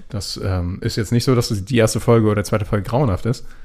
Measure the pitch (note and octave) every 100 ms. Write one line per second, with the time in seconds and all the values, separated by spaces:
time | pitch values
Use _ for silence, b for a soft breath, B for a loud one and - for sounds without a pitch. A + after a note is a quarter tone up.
0 | - G#2 - - G2 F#2 F2 F#2 A#2 -
1 | G#2 A#2+ C3+ A#2+ - G#2 F#2+ A#2+ A2 A2+
2 | - A#2 G#2+ G#2 - G#2+ G2+ G#2 F#2+ B2
3 | C3+ F2+ A2 - b b